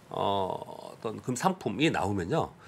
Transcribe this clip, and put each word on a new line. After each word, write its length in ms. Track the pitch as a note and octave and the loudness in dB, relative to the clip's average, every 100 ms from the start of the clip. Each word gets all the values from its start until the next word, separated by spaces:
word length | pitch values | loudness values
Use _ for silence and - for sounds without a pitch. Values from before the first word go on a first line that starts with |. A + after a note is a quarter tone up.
| - | -8
어, 800 | - G2 G2 F#2+ - - - - | 0 2 2 0 -2 -8 -12 -14
어떤 260 | - A2+ G#2 | -6 -6 -4
금 140 | A#2 B2 | -4 0
상품이 540 | - F3+ A#2+ G#2+ D#3+ | 2 2 -2 2 4
나오면요. 600 | E2 F#2 G2+ F2 D#3 F#2+ - | 4 2 2 2 0 0 -4